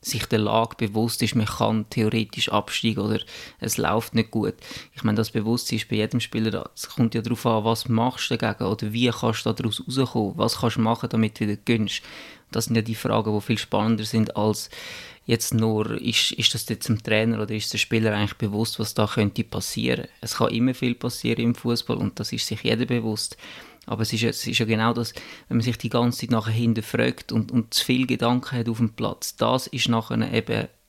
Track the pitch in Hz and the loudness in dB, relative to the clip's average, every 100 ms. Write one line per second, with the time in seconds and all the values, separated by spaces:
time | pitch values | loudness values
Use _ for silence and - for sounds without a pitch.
0 | - 117 - 113 104 107 113 - 113 107 | -6 -6 0 2 4 2 2 -2 -2 0
1 | 117 - 117 123 107 - 110 110 107 - | 0 0 0 2 0 2 2 2 -2 0
2 | 107 113 107 - - 107 - - 117 104 | 2 2 -2 -4 0 0 0 -2 0 0
3 | 104 104 - - - - 104 - 101 107 | 0 -2 -4 -14 -16 -8 -4 0 2 2
4 | 113 117 110 113 101 - - - - - | 0 0 0 0 -2 -4 -12 -16 -16 -4
5 | 107 107 110 110 107 120 - 110 - 107 | 0 2 0 0 0 0 0 -4 -2 -2
6 | 107 123 - 117 110 98 - - - - | 0 0 -2 -2 0 -2 -8 -12 -12 0
7 | 117 117 113 120 120 113 107 110 - 113 | 2 2 -2 0 2 2 2 0 2 2
8 | 120 - - 117 113 104 101 107 107 110 | 2 -2 -4 0 -2 -2 -2 -2 -2 0
9 | 123 113 117 110 - 110 117 - - 127 | 0 2 0 0 -2 -2 -2 -4 -4 0
10 | 127 120 104 95 107 - 117 110 113 117 | 0 2 0 2 0 2 0 2 0 0
11 | 120 113 110 - 104 104 - 117 101 - | 0 0 0 0 -2 -2 0 2 2 -4
12 | - - - - _ 113 110 113 110 113 | -10 -18 -18 -20 _ -4 0 0 0 -2
13 | 123 110 107 107 - 113 - 101 107 113 | 0 2 2 -2 0 -2 0 0 2 2
14 | 107 113 110 - 107 104 - - - - | 2 0 0 2 2 0 -4 -12 -14 -14
15 | - - - 117 - 113 113 107 107 113 | -16 -16 -2 0 2 2 2 2 0 -2
16 | - - - - - 117 - 107 - 110 | 0 0 0 2 0 0 -4 -4 0 0
17 | - 107 113 113 104 107 - 104 - 113 | 4 2 4 0 -2 -4 -2 -2 2 2
18 | 110 104 101 - 110 104 113 - 107 - | 2 2 0 0 -2 0 -2 -2 -4 0
19 | 107 - 104 - 110 - - - 120 127 | 0 2 0 0 -4 -4 -4 -2 0 0
20 | - - 113 - 113 110 123 127 127 120 | -2 -10 -8 0 0 2 2 2 -2 -2
21 | 123 - 120 117 117 120 120 120 - 113 | -4 -4 -2 0 2 0 0 -2 -2 -2
22 | 104 - 107 113 - 104 - 110 117 120 | -2 -4 -6 -4 -4 -2 0 0 0 0
23 | 113 107 - - - - - - - 107 | -2 -4 -6 -8 -18 -18 -20 -20 -8 -2
24 | 110 110 113 110 - 110 110 110 113 117 | -2 0 0 -2 -2 0 2 2 2 0
25 | 117 - - - - 120 113 113 120 123 | -2 -6 -16 -18 -2 0 0 -2 0 2
26 | 120 120 113 117 110 110 117 117 110 123 | 2 0 0 0 2 2 2 2 0 0
27 | 120 123 - 113 110 127 110 - - 127 | 0 0 -2 -2 2 0 0 -2 2 2
28 | 127 123 117 123 123 123 117 113 117 - | 2 2 4 2 0 -2 -2 2 0 2
29 | 110 92 - - 117 127 - 123 - 113 | -4 -4 -8 0 2 2 0 -2 2 2
30 | 110 113 110 113 113 113 113 _ | 0 0 2 0 0 -2 -2 _